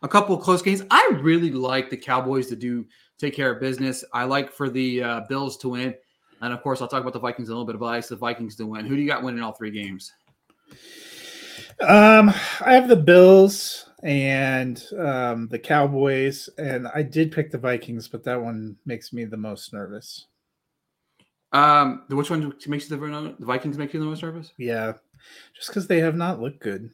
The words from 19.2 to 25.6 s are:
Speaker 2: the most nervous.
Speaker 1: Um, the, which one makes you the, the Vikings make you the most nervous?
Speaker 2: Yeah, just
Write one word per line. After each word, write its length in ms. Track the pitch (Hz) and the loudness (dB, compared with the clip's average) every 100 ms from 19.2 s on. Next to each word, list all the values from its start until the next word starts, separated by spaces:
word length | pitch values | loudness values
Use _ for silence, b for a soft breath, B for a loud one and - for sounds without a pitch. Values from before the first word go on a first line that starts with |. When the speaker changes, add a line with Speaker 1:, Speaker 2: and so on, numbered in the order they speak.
| 117 | -12
Speaker 2:
the 100 | 110 | -10
most 380 | 107 101 - | -12 -12 -14
nervous. 540 | 107 95 104 - - _ _ _ _ _ _ _ _ _ _ _ _ _ | -14 -14 -16 -18 -20 _ _ _ _ _ _ _ _ _ _ _ _ _
Speaker 1:
Um, 540 | 143 147 147 139 123 - | 2 4 6 4 -2 -6
the, 80 | 139 | -6
which 140 | 147 | -2
one 240 | 165 147 139 147 | -4 -4 -10 -8
makes 220 | 147 - | -8 -8
you 60 | 147 | -10
the, 380 | 147 147 156 - | -10 -10 -12 -14
the 80 | 117 | -6
Vikings 320 | 127 151 143 | -6 -4 -8
make 160 | 143 | -8
you 60 | 156 | -6
the 60 | 156 | -8
most 180 | 156 | -8
nervous? 300 | 165 165 156 _ | -10 -12 -18 _
Speaker 2:
Yeah, 360 | 123 113 110 110 _ _ b b b | -6 -6 -6 -10 _ _ b b b
just 180 | _ | _